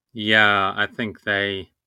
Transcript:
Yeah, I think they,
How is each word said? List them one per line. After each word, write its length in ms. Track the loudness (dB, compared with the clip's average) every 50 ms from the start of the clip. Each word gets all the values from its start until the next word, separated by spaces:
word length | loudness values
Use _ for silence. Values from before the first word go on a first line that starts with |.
| _ _ _
Yeah, 600 | -6 0 2 4 4 6 4 4 2 0 -2 -2
I 100 | -4 -6
think 360 | -6 -4 -8 -8 -8 -8 -8
they, 480 | _ -4 -2 -2 -2 -2 -4 -6 -10 -14 _ _ _